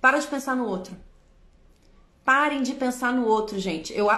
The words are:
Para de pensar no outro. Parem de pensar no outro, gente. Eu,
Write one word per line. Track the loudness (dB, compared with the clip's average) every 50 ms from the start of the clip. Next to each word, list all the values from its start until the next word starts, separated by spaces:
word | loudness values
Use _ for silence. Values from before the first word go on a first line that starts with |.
| 2
Para | 4 4 4
de | 0 -2
pensar | -6 -6 -4 -4 -4
no | -2 -2 -4
outro. | -4 -6 -8 -10 -14 -18 -18 -20 -20 -20 _ _ _ _ -20 -20 _ _ -20 -20 _ _ _ _ _ _ -20 _ _ _ _
Parem | 2 2 4 4 2 0 0
de | -2 -2 -2
pensar | -2 -2 -4 -2 -2 -2 0
no | 0 2 2
outro, | 4 2 2 2 -2 -4 -4
gente. | -4 -4 -4 -4 -6 -6
Eu, | -2 0 2 2 2